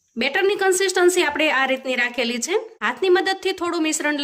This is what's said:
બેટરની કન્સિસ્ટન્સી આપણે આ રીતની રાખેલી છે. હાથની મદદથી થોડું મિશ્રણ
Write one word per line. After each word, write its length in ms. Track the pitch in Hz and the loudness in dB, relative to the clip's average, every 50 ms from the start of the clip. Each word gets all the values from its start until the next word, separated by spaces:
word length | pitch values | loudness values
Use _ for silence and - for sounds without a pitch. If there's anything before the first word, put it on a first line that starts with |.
| _ _ - 226 | _ _ -6 -4
બેટરની 440 | 240 277 277 381 370 392 415 403 | -4 -2 0 0 2 2 2 2
કન્સિસ્ટન્સી 640 | 392 381 370 370 392 381 370 381 359 359 359 359 330 294 | 2 2 2 2 0 0 2 4 4 4 4 4 2 0
આપણે 200 | 294 - 311 311 254 262 | 0 0 0 2 2 2
આ 60 | 269 262 | 0 0
રીતની 260 | 262 254 262 269 254 247 | 0 -2 -2 -4 -2 -2
રાખેલી 400 | 240 240 240 - 247 240 240 240 233 - | -2 -2 -2 -2 -2 -2 -2 -4 -4 -2
છે. 80 | 370 453 539 - - - 214 | -2 -2 -2 -4 -10 -6 -4
હાથની 320 | 214 254 - 370 381 359 370 | -4 -2 0 2 4 4 4
મદદથી 400 | 381 381 381 381 - 381 381 381 | 4 0 -2 -2 -2 -4 -4 -2
થોડું 260 | 349 339 330 349 320 311 | -4 -4 -2 -2 -2 -2
મિશ્રણ 320 | 294 - 311 294 302 285 | -2 -2 -2 -2 -2 0